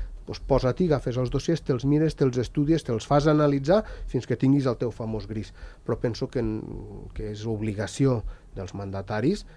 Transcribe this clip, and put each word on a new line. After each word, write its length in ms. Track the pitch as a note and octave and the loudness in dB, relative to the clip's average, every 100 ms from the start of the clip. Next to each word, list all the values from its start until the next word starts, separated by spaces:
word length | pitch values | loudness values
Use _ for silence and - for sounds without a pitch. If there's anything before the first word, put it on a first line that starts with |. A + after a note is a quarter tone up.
| - - - | -8 -10 -12
Doncs 140 | - | -8
posa-t'hi, 460 | - C3+ B2+ B2 F#3 | 0 2 2 2 2
agafes 300 | C3 - B2 | 2 0 -2
els 140 | B2 | -2
dossiers, 320 | C3+ - E3 | -2 0 -2
te'ls 220 | - B2+ | 0 0
mires, 320 | C#3 D3 D#3 - | 4 4 4 2
te'ls 200 | C3+ B2 | 2 2
estudies, 440 | A2+ - D3 D#3+ | -2 0 2 2
te'ls 240 | - A2 - | 2 -2 2
fas 220 | C#3+ D3+ | 4 6
analitzar 560 | D3+ D3 C#3 C3+ G3+ - - - | 6 4 2 2 2 2 -8 -4
fins 180 | B2+ - | -4 -2
que 80 | A#2+ | 2
tinguis 300 | C3 C#3+ C3 | 4 4 2
el 100 | A2+ | 0
teu 140 | A#2+ | -4
famós 380 | - A2 A2 G2+ | -4 -6 -6 -6
gris. 240 | G#2+ G#2 - - - - | -8 -8 -12 -16 -10 -4
Però 140 | A2 | -2
penso 260 | B2 G#2+ C3 | -2 -2 -4
que, 160 | B2+ A2+ A2 - G2 G2+ G2 F#2+ | -2 -2 -2 -6 -10 -12 -14 -12
que 160 | - G#2+ | -10 -8
és 140 | G#2 A2 | -6 -4
obligació 800 | G#2+ A2 G2+ G2+ - C3+ A#2+ - - - A2 | -2 -2 -2 -4 2 2 2 -2 -10 -14 -10
dels 180 | F#2+ | -10
mandataris 720 | G2 G2 F#2+ F#2+ G#2+ C3 G#3 - | -8 -8 -6 -4 0 0 0 -6